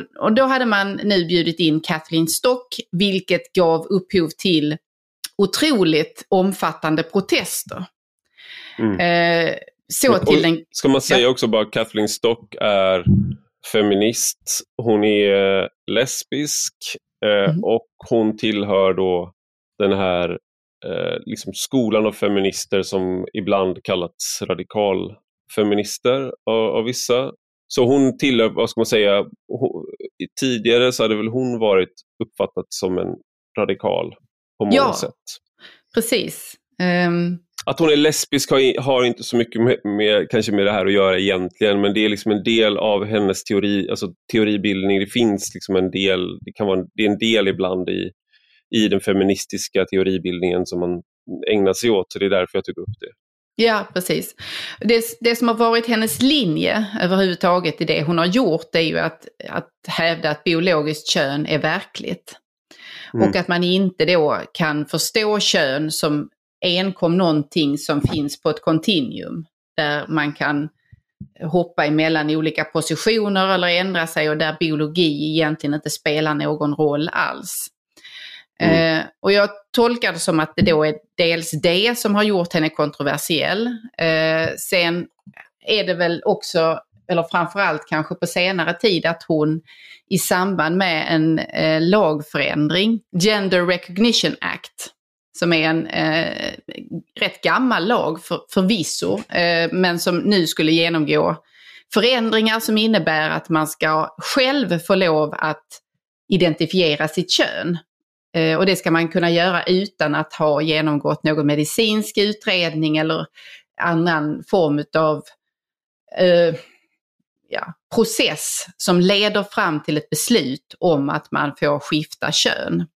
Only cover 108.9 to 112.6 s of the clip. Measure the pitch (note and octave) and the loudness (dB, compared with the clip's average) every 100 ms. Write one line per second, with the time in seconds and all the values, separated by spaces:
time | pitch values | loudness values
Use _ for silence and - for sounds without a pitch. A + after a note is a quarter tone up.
108.9 | E3 E3+ F3+ E3+ E3+ F3+ F3 - F#3 G3 | 0 2 0 2 2 2 0 0 0 -2
109.9 | - D3+ D3 D#3 - D3+ D3 D#3 D#3 D#3 | -4 -2 -2 -4 -2 0 2 2 0 0
110.9 | D3 D3 D3+ D#3 D#3 D3 D3+ D3+ - A3 | 0 -2 -2 -2 0 2 0 0 0 0
111.9 | G#3+ G#3 G#3+ G#3 G#3 A3 F#3 | 0 -2 -2 -2 -2 -2 -2